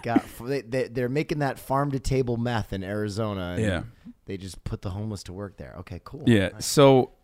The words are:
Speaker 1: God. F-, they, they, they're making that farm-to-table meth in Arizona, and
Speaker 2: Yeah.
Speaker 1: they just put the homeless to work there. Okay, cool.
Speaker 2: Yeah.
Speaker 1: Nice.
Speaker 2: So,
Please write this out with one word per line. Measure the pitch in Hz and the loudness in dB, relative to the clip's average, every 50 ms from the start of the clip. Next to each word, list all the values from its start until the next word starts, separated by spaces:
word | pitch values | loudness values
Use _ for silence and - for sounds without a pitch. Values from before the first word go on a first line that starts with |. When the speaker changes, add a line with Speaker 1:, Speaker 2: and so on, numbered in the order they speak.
Speaker 1:
God. | - 120 117 - | 0 2 2 2
F-, | - - - - 113 | 2 0 -6 -10 -6
they, | 127 143 135 | -4 -4 -4
they, | 107 113 127 131 117 92 | -2 -2 -2 -2 -2 0
they're | 117 131 123 120 | -2 -2 -2 0
making | 135 151 165 - 170 147 | 0 -2 -2 0 -2 0
that | 143 135 120 - | 0 0 -2 -4
farm-to-table | - - 135 139 143 143 135 131 - - 135 131 131 123 120 117 | -4 0 0 2 2 2 0 -2 0 2 2 2 2 2 0 0
meth | 117 120 120 110 101 - 98 | 0 0 0 -2 -2 -2 -4
in | 95 92 | -6 -4
Arizona, | 95 104 107 104 104 95 110 110 107 101 95 90 87 90 | -4 -4 -2 -2 -2 -2 -2 -2 -2 -2 -4 -4 -4 -2
and | 110 | -2
Speaker 2:
Yeah. | 110 104 90 80 - 117 - - - 226 - _ _ | 0 0 0 -2 -4 -8 -12 -18 -20 -20 -20 _ _
Speaker 1:
they | - 98 87 | -10 -10 -10
just | 98 92 - - - | -10 -12 -12 -12 -8
put | - - - | -8 -8 -6
the | - 101 | -6 -8
homeless | 90 101 107 110 104 - - | -6 -6 -6 -6 -8 -8 -10
to | - 90 | -12 -12
work | 98 101 95 - - | -10 -12 -12 -12 -14
there. | 71 64 - - | -16 -14 -14 -16
Okay, | 87 - 90 85 - | -14 -12 -14 -14 -14
cool. | - 135 147 - | -14 -16 -2 2
Speaker 2:
Yeah. | 123 117 101 95 - - | 4 4 4 4 0 -4
Speaker 1:
Nice. | - - | -6 -6
Speaker 2:
So, | - - 151 139 135 135 127 - - - _ | 0 6 8 8 10 10 8 6 2 -4 _